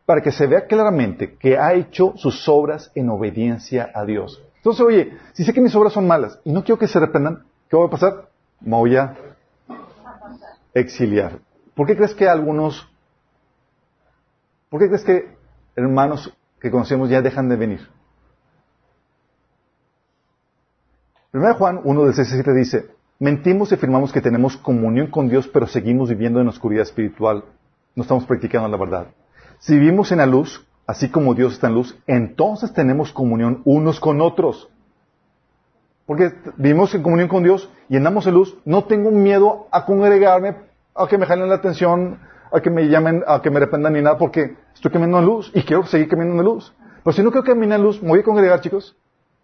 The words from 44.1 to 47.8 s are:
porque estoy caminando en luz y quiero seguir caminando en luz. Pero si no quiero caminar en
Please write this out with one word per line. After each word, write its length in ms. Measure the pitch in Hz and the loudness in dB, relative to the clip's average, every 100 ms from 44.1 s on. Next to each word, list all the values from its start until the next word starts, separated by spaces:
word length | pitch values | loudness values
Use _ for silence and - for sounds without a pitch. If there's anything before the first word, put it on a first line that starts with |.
| 151 | 0
porque 380 | 165 165 139 - _ | 0 -2 -4 -8 _
estoy 160 | _ - | _ -4
caminando 300 | 175 170 180 | 0 0 2
en 60 | 175 | 2
luz 260 | 226 190 | 0 -2
y 80 | 190 | -4
quiero 220 | - 156 175 | 0 -2 0
seguir 220 | 165 156 | 0 0
caminando 340 | 170 170 175 | -2 -2 0
en 40 | 185 | 0
luz. 280 | 226 - _ - _ | -2 -10 _ -20 _
Pero 100 | - | -4
si 80 | 156 | 0
no 100 | 214 | 2
quiero 140 | 247 254 | 0 0
caminar 340 | 240 214 | 0 2
en 60 | 208 | 2